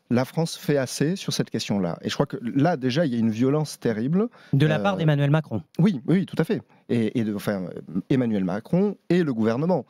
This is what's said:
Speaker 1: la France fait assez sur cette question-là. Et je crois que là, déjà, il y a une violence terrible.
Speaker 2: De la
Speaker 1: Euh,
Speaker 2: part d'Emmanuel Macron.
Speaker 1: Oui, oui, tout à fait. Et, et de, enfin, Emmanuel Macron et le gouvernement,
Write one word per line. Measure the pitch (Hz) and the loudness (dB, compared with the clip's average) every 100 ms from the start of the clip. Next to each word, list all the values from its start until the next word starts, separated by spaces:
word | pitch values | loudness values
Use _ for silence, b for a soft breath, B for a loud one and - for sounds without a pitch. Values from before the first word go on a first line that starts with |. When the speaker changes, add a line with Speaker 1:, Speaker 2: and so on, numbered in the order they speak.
| - | -2
Speaker 1:
la | 120 | 0
France | - - 165 - | 0 -2 -4 -4
fait | - 143 | 0 0
assez | 127 - 143 190 | 0 -2 -2 -2
sur | - | -4
cette | - 131 | -4 -2
question-là. | 117 - 104 87 - | -4 -2 -2 -2 -4
Et | 110 | -4
je | |
crois | - 147 | -2 -2
que | - | -4
là, | 120 139 160 156 | -4 2 2 2
déjà, | 127 120 | -2 0
il | 135 | 0
y | 117 | 2
a | |
une | 113 | 0
violence | 107 131 151 151 - | 2 2 0 -2 -4
terrible. | 120 107 127 180 240 B B | -4 -2 0 0 -2 B B
Speaker 2:
De | 139 151 | 2 2
la | 156 | 2
Speaker 1:
Euh, | |
Speaker 2:
part | 202 190 | 0 0
d'Emmanuel | 160 143 143 | 2 2 4
Macron. | 156 156 113 - - | 2 0 -6 -6 0
Speaker 1:
Oui, | 185 139 - | 2 2 2
oui, | 185 | 0
tout | 170 - | 2 0
à | |
fait. | 165 170 - b b | 0 -2 -6 b b
Et, | 117 110 127 | 0 0 0
et | |
de, | 110 | -2
enfin, | 101 - 98 90 - - 82 - | -2 -4 -4 -4 -10 -8 -6 0
Emmanuel | 131 120 107 | 0 2 0
Macron | 92 101 - 175 208 190 - | 0 -2 -2 0 0 -2 0
et | 175 | 0
le | 160 | 2
gouvernement, | 113 110 117 165 170 - | 0 0 0 0 -2 -4